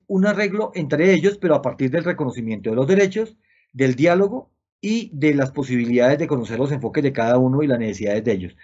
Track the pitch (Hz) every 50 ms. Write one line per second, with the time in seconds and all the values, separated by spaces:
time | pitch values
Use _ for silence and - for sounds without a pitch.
0 | _ - 196 185 190 208 202 196 214 196 196 214 214 202 - 185 151 135 151 147
1 | 170 196 190 156 156 202 202 - 185 170 147 139 - 123 - - 135 127 143 170
2 | 160 175 170 - 147 123 110 120 113 110 110 98 95 113 110 123 139 143 196 202
3 | 196 190 190 214 220 220 - _ _ _ _ _ _ _ - 127 135 131 123 117
4 | 151 170 175 185 196 196 247 262 - _ _ _ _ _ _ _ - 208 220 233
5 | 196 - 156 139 147 151 143 143 131 135 - 147 131 127 127 120 117 117 120 120
6 | 120 131 147 147 165 - 151 123 113 104 113 113 139 139 147 143 135 - - 160
7 | 139 139 139 120 113 117 123 127 127 127 131 143 151 143 123 117 113 107 98 92
8 | 101 101 104 110 107 117 104 92 90 87 - _